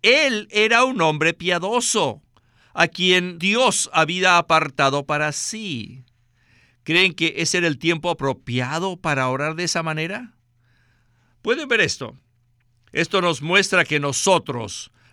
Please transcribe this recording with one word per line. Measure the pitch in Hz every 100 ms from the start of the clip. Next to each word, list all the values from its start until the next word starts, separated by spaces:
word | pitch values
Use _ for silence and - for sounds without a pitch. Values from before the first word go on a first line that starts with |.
él | 208 269 294 214 208
era | 208 220 233
un | 262 240
hombre | 160 151 160
piadoso, | 165 170 175 185 240 240 220 151 104 _ _ _ _ _
a | - 170
quien | - 185 185 180 170
Dios | 185 220 254 - -
había | 143 156 180 185 175
apartado | 165 160 151 - 139 143 143
para | 147 151
sí. | 147 - 220 214 135 101 131 127 _ _ _ _ _ _ _
¿Creen | - 165 190
que | 160 165 -
ese | 165 180
era | 170
el | 139
tiempo | 160 165 170
apropiado | 160 135 127 - 120 127 156 190 180
para | 160 139 127
orar | 131 147 160
de | 175
esa | 175
manera? | 165 156 160 214 247 _ _ _ _ _ _ _ _ _ _ _
¿Pueden | - 269 285
ver | 226
esto? | 170 - 117 127 _ _ _ _ _ _ _
Esto | - 165 196
nos | 175 135
muestra | 151 185 196 185 151
que | 151
nosotros, | 143 131 - 180 - 123 104 - - _ _